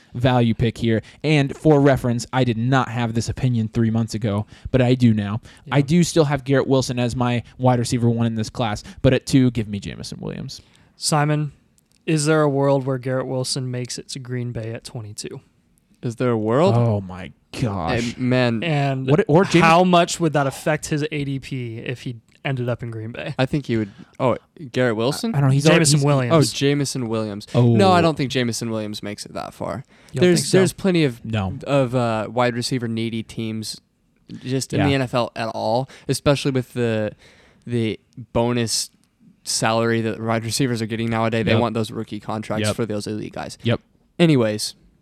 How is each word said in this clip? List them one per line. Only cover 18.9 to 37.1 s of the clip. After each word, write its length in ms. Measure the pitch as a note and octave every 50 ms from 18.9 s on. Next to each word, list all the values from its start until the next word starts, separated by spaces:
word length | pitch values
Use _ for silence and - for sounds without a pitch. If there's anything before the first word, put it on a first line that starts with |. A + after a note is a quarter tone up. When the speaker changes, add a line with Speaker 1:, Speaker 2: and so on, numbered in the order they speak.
| C3+ C3 C3
Speaker 1:
What, 180 | C3 C#3+ - -
or 160 | - D3 F3 G3
James- 220 | - - E3+ E3+
Speaker 2:
how 180 | E3 E3 E3+ F#3
much 360 | F3+ F3+ E3+ F3 F3+ - -
would 140 | E3+ D#3+ C#3
that 120 | D3+ C#3
affect 420 | C3+ - - - E3+ D3+ D3 -
his 160 | - D#3+ D3 D3 -
A 120 | D3+ D3 C#3+
D 140 | C3+ C#3 C3+
P 380 | - - C#3 C3 A#2+ A#2 A2+ A#2
if 220 | - - C3 -
he 160 | - C3+ B2 A2+ - _ _ _ -
ended 260 | D3 C3+ B2 B2 A#2+
up 140 | A#2+ - B2+
in 80 | A#2
Green 200 | A2+ A2 G#2+ A2+
Bay? 220 | A#2+ - - D#3+ C#3+ -
Speaker 3:
I 80 | C3
think 180 | C3 - D3+ C3
he 100 | - A#2
would. 120 | A2 G#2+ G2+ - - - - _ -
Oh, 180 | C3 B2+ G#2+ - - _ _ - E3 B2
Garrett 260 | - B2+ B2+ B2 A2
Wilson? 360 | G#2+ A2+ C3 D3 - - A3+ A3+
Speaker 1:
I, 60 | C#3+
I 20 |
don't 80 | C#3+ C3
know. 40 | C3+
He's 120 | C#3+ C#3+
already, 140 | D#3+ E3+ E3+
Speaker 2:
Jameson 180 | D#3+ C#3 D3 D3
Speaker 1:
he's 60 | C#3
Speaker 2:
Williams. 480 | C#3+ C#3+ C3+ B2+ A#2+ E3 D#3+ C3+ - -
Speaker 3:
Oh, 20 |
Jameson 520 | - C#3 C#3 C#3+ C#3+ C#3 - - C3+ B2
Williams. 400 | A2 A2+ A2+ A2 G#2+ G2+ G#2 - - -
Speaker 1:
Oh. 200 | B2 B2 A#2+ A#2
Speaker 3:
No, 160 | D3+ G3 F#3+
I 100 | F3+ F3
don't 140 | E3 E3 D3+
think 140 | C3+ C#3+ A#2+
Jameson 400 | B2+ C3 B2 A#2 A2 - A#2+ A#2
Williams 320 | A2 A2 G#2+ G#2 G#2+ -
makes 240 | - G2+ G#2 - -
it 80 | - -
that 220 | F#2 - - -
far. 280 | - - F2 - A2+ - _ _ _ _ -
Speaker 2:
You 80 | - C3
don't 80 | C3+
Speaker 3:
There's, 120 | F3+ F3 D3+
Speaker 2:
think 60 | C#3+ -
so? 80 | - F#3+
Speaker 3:
there's 140 | F#3+ F3 -
plenty 320 | - - G3 F3+ E3+ D#3
of, 200 | C3+ A#2 A#2 -
Speaker 1:
No. 320 | A#2 G#2+ G#2+ G2 F#2 F#2+ - -
Speaker 3:
of, 300 | - C#3 C#3 C3+ A#2 B2
uh, 320 | B2+ A#2+ A#2 A2+ A2 G#2 G#2
wide 260 | A2 B2 B2 B2 A#2
receiver 320 | A#2+ A#2 - C#3 B2 A#2+
needy 360 | A2+ A2+ A2+ A2+ A#2 A2+ A2+ A2
teams 580 | - - - A2+ A2 A2 A2 G#2+ - - - _ _ _ _ _ _ _ _ _ - A#2 -
just 320 | - B2+ C3 C3+ B2 - -
in 80 | C#3+
Speaker 1:
Yeah. 60 | D3
Speaker 3:
the 60 | C#3+ C#3
N 80 | C3+
F 140 | C3 A#2 -
L 160 | B2 A#2 - -
at 120 | - A#2
all, 420 | A2+ G#2+ G#2+ G#2+ A2 A2 B2 C3 - - - -
especially 440 | - C3+ - - D3+ C#3+ C3+ - D3
with 220 | C3 B2+ B2 - -
the, 400 | B2 A#2+ A#2 A2 A2 G#2+ G#2